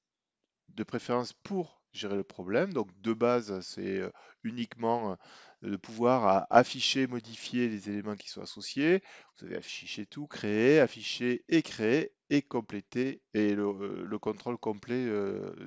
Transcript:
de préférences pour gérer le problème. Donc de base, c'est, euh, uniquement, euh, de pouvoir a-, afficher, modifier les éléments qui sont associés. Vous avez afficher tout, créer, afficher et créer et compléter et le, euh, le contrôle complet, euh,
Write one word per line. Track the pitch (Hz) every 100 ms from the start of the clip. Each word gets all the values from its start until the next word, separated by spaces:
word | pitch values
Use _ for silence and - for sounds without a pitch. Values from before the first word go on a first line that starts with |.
| _ _ _ _ _ _ _
de | 110
préférences | 107 120 - 123 120
pour | - - 196 156 _ _
gérer | - 104 98
le |
problème. | - - 90 113 196
Donc | 123 101 90
de | 107
base, | 113 120 123 104 95
c'est, | 87 - 98 95
euh, | 95 - - _
uniquement, | 110 120 117 117 117 117 107
euh, | 90 - - - - 101
de | 101
pouvoir | - 113 120 127 104
a-, | 95 -
afficher, | 117 123 131 - 139 131
modifier | 123 113 113 - 123 120
les | 107 101
éléments | 104 104 101
qui | -
sont | 101
associés. | 95 - - 135 151 190 - - - -
Vous | 90
avez | 90
afficher | - - 85 - 104
tout, | 139 147
créer, | - 104 104 123 151
afficher | 123 117 107 - 123 123 -
et | 165
créer | - - 110 143 - _ -
et | 143
compléter | - 127 110 104 - 120 131 - _
et | 107 104 104
le, | 101
euh, | 98 101 90 90
le | 107
contrôle | 113 101 123 120
complet, | 113 104 117 123 123
euh, | 104 98 98 95 82